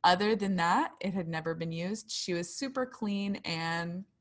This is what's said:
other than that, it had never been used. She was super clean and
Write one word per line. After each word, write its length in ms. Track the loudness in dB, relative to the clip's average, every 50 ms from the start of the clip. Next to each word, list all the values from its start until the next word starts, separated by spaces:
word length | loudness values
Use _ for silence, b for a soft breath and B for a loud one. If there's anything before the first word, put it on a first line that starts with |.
| 8
other 320 | 6 6 6 4 4 4
than 200 | 2 2 0 2
that, 360 | 2 4 4 4 4 4 0 -4 -4
it 120 | -4 -2 -2
had 140 | -2 -2 -2
never 260 | -4 -2 -2 -2 -2
been 180 | -2 -4 -4
used. 380 | -4 -4 -2 -4 -4 -6 -6 -8
She 220 | -6 -6 -2 -2
was 220 | -2 -2 -2 -4 -6
super 320 | -6 -6 -4 -2 -2 -2
clean 500 | -2 -4 -4 -2 -2 0 0 0 -2 -4 -4 -4
and 600 | -4 -4 -2 -2 -2 -2 -2 -2 -4 -6 -8 -10 _ _ _